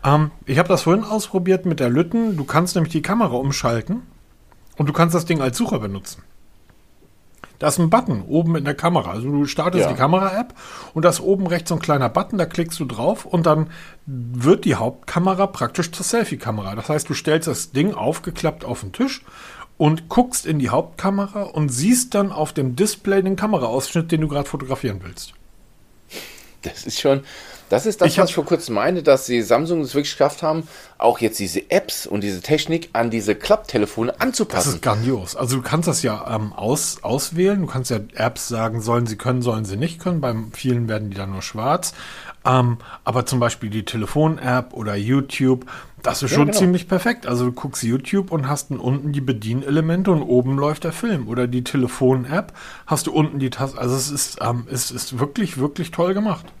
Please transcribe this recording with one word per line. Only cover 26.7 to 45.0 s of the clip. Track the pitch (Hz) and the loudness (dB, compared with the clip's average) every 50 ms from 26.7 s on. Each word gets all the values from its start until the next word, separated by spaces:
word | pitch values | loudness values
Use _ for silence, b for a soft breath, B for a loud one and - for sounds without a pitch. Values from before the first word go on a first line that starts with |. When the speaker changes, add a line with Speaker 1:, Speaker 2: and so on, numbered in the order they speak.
| - - - | -12 -10 -10
Speaker 2:
ist | - - - | -8 -8 0
schon, | - 143 139 139 139 B B B B B B B B B | 2 4 2 2 0 B B B B B B B B B
das | 190 208 - | 2 2 2
ist | 220 202 - | 0 2 4
das, | 185 170 | 4 4
Speaker 1:
Ich | 170 190 | 6 4
hab | 180 | 2
Speaker 2:
was | 170 | 4
ich | - | 2
vor | - 147 | -2 0
kurzem | - 175 156 - - 117 | 0 0 0 0 -2 -2
meine, | 101 110 143 185 175 143 | 0 0 0 0 2 6
dass | 151 135 131 - | 6 6 6 4
die | - 123 120 | 0 0 0
Samsung | 110 95 113 123 156 165 175 165 | 4 4 2 2 4 0 0 -2
es | 147 127 - | -2 0 -2
wirklich | 143 143 - | -2 -2 -2
geschafft | - - 139 147 147 - | 0 2 2 2 2 -2
haben, | - 156 156 165 156 B B B B B B B | -2 -2 -2 -2 -4 B B B B B B B
auch | - 113 120 - | 2 2 4 4
jetzt | 117 110 - - | 0 -2 0 -2
diese | 101 92 78 - - - | -4 -2 -2 -4 -2 2
Apps | - 190 190 - - - - | 0 0 2 0 -8 -8 -6
und | - - 104 | -4 -4 -2
diese | 196 202 190 180 | -2 -2 -4 -6
Technik | - - 151 151 - - 165 165 165 - - | 0 0 0 0 2 -2 -2 -4 -4 -4 -2
an | 113 117 117 | -2 0 0
diese | 110 117 98 104 104 | 0 -2 0 0 -2
Klapptelefone | - - - 208 214 - - - 117 104 - - - 113 127 - - | -2 2 2 2 2 2 -2 0 0 0 0 0 -4 -2 -2 -2 -2
anzupassen. | 220 262 254 - 214 - - 92 87 | -2 -2 0 -2 -2 -2 0 -2 0
Speaker 1:
Das | 147 123 | 0 -2
ist | 82 | 0
grandios. | - 120 107 107 113 127 135 110 90 - - | 0 0 0 2 2 0 -2 -2 -4 -8 -6
Also | - 127 120 127 131 | -6 -2 -2 -2 -2
du | |
kannst | 123 - - 160 170 | -2 0 0 0 2
das | 175 143 - | 2 0 0
ja, | - 123 107 104 - - 117 | 0 -2 -2 -2 -6 -4 -4
ähm, | 107 107 104 | -4 -4 -4
aus-, | - - 98 110 135 - - - - - | -6 -4 -2 0 0 0 -2 -4 -6 -6
auswählen. | - - 117 127 - - 160 165 185 196 208 196 | -4 -2 -2 -2 -2 -4 0 2 2 2 2 2
Du | 175 135 | 0 -2
kannst | - 131 123 - | -2 -4 -2 -2
ja | 123 107 104 - - | -2 -4 -4 -8 -4
Apps | - 110 120 120 - - - | 0 0 0 0 -2 -8 -6
sagen, | 120 113 113 113 113 117 | -2 -2 -2 0 -2 -2
sollen | 107 113 117 120 120 | 0 0 2 2 2
sie | 110 110 | 0 -4
können, | 107 - 127 127 127 | -4 -2 0 0 2
sollen | 120 123 110 110 110 | 0 0 0 0 -2
sie | 98 95 | -4 -2
nicht | 101 139 170 - - | -2 -2 -4 -4 -4
können. | - 185 180 160 | -2 -2 0 0
Bei | 139 127 113 110 110 110 | 0 0 -2 -2 -6 -8
vielen | - - - 131 123 120 120 110 | -12 -4 0 0 2 2 0 0
werden | 110 107 107 104 | -2 -4 -4 -6
die | 98 | -6
dann | 101 98 95 | -8 -8 -6
nur | 98 95 | -8 -8
schwarz. | - - - 107 110 135 156 180 175 - B B B B B B B B B B - | -8 -8 -8 -4 0 0 0 0 -2 -6 B B B B B B B B B B 0
Ähm, | 120 127 131 123 120 120 117 B B B B _ | 2 4 4 4 2 0 -2 B B B B _
aber | - 107 127 120 | 0 2 2 2
zum | - - 123 | 0 0 2
Beispiel | 120 117 - - - 107 | 2 2 0 -2 -8 -6
die | 104 110 98 | -6 -6 -6
Telefon-App | - - 117 104 98 - 147 151 160 160 - - 127 127 127 123 - | -4 -4 -4 -4 -2 2 2 4 2 2 0 -2 0 0 0 -2 -4
oder | - - 110 104 104 | -10 -8 -6 -4 -2
YouTube, | 101 | -2